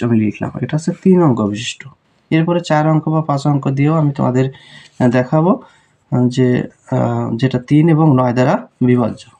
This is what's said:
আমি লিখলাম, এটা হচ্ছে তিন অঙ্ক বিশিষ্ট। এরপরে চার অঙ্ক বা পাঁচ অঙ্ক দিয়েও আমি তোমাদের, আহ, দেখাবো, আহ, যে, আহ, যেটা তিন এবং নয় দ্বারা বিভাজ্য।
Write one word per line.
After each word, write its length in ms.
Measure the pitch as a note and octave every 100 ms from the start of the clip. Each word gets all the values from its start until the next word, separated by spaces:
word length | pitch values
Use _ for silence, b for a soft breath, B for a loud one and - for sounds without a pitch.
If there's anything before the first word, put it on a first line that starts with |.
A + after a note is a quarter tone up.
আমি 120 | A#2 A2+
লিখলাম, 320 | G#2+ - G#2+ -
এটা 120 | B2+ D#3
হচ্ছে 160 | F#3 F3+
তিন 160 | F#3+ F3+
অঙ্ক 180 | D#3+ A#2 G#2
বিশিষ্ট। 300 | G#2 A#2+ - C3+ _ _ _ -
এরপরে 280 | D#3+ E3 F3 E3+
চার 140 | D3+ D#3
অঙ্ক 180 | D#3 D#3
বা 120 | D#3
পাঁচ 200 | D#3 C#3 D3
অঙ্ক 180 | C#3+ C#3 C3+
দিয়েও 180 | C#3+ D#3+
আমি 100 | D3
তোমাদের, 340 | C#3+ C3 B2 C3+
আহ, 580 | - - - - - B2
দেখাবো, 440 | B2+ B2+ D#3 E3+ B3+ b b b b -
আহ, 120 | B2+ B2
যে, 200 | B2 B2+ B2 - _ -
আহ, 340 | B2+ A#2+ A#2+ A2+ A2+
যেটা 220 | C3 B2+ -
তিন 140 | D3 E3
এবং 180 | D#3 D#3+ B2+
নয় 180 | B2+
দ্বারা 220 | A2+ B2+ A3+ - -
বিভাজ্য। 400 | B2 B2 A2 G2+ - _